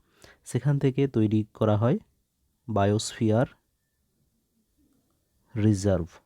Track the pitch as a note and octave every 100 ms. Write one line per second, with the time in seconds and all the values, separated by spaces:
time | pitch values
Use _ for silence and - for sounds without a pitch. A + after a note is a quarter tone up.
0 | _ _ - - - B2+ D3 C#3 C#3 C3
1 | C#3 A2+ G#2+ G#2+ G#2+ - A2 G#2 A#2 G3
2 | - _ _ _ _ _ - G#2 G2+ G#2
3 | - - A2+ A2 C#3 _ _ _ _ _
4 | _ _ _ _ _ _ _ _ _ _
5 | _ _ _ _ _ A2+ G#2 G2+ G2+ F2+
6 | E2 -